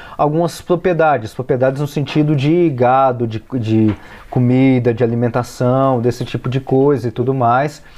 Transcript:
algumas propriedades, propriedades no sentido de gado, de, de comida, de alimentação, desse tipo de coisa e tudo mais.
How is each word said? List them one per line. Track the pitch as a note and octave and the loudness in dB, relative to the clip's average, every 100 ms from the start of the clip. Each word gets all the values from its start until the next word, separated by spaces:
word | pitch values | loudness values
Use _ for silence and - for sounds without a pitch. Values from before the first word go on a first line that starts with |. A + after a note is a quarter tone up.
| - - | -12 -4
algumas | D3+ D#3 E3+ - | -2 0 -2 -4
propriedades, | - F3 F#3 E3 D#3+ C3+ A2 | -4 -2 0 0 2 0 -4
propriedades | - B2 C3 C3 C3+ | -8 -4 0 0 0
no | D3 | -4
sentido | D#3 C#3 D#3 D3+ | -4 -2 0 0
de | D3 C#3+ E3+ E3+ | 2 2 2 2
gado, | B2 B2 C3 C3+ A#2+ A#2+ | 2 2 4 2 0 -4
de, | G#2+ - C3 | -6 -8 -6
de | A2 A2 A2 G2 - - - | 0 2 2 0 -8 -20 -6
comida, | C3 B2 B2+ C3+ B2+ A#2+ | 0 2 4 4 4 2
de | A2+ | 0
alimentação, | A#2 A#2 A#2+ B2 A#2+ - B2 C3 C3+ B2+ | 0 0 -2 -2 -4 -2 0 2 2 0
desse | A#2+ - | 0 -2
tipo | A#2+ A#2+ B2+ | -4 -6 -4
de | C3 | -4
coisa | - C3 C#3+ C3+ A#2 | 0 2 2 2 -2
e | |
tudo | A#2+ B2 | -4 -2
mais. | C3+ A#2+ B2 D3 - - | 0 2 2 0 -6 -20